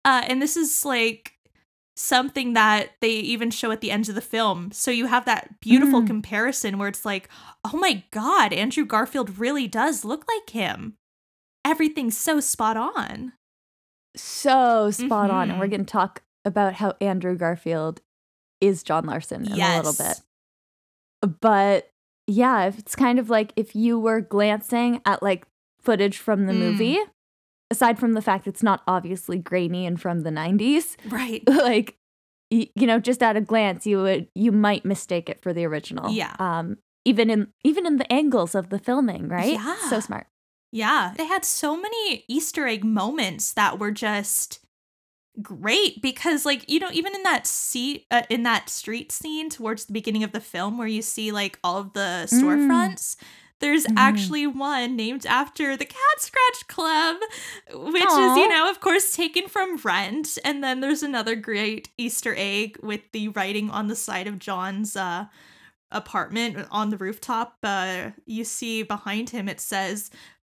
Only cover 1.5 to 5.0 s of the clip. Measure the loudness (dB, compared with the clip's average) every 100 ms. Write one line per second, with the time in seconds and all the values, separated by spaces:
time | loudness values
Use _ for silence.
1.5 | _ _ _ _ -8 0 2 2 -2 0
2.5 | 4 6 4 0 _ -2 0 -2 -2 -4
3.5 | -2 -4 -4 -2 -2 -2 -4 -4 0 0
4.5 | -2 -6 -4 -2 0